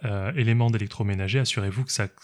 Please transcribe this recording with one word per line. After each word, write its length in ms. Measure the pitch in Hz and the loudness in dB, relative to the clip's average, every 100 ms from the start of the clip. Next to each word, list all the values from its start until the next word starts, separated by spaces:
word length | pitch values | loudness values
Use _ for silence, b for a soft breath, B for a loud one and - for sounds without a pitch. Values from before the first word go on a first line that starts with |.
euh, 280 | 117 101 98 160 | -4 -2 -2 0
éléments 360 | 113 117 117 | 2 4 4
d'électroménager, 640 | 113 98 - 104 98 95 127 | 2 -2 -2 -2 0 0 0
assurez-vous 480 | 127 - 98 98 131 | 0 -2 -2 -2 -2
que 60 | |
ça 160 | - 98 - | -2 -4 -6